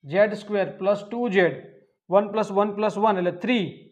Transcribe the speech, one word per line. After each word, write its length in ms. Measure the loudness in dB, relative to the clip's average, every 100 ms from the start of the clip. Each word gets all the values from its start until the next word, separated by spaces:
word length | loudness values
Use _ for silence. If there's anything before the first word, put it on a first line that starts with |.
ઝેડ 360 | -2 2 2 0
સ્ક્વેર 240 | -4 -2 -2 -2
પ્લસ 280 | -2 -2 -4
ટુ 220 | -6 0 2
ઝેડ, 200 | 2 0 -14 -20 _ _ _
વન 180 | 2 2
પ્લસ 180 | -4 0
વન 240 | 0 0 0
પ્લસ 200 | -2 0
વન 240 | 0 2
એટલે 100 | -2 -4
થ્રી, 220 | -2 0 -2 -8 -20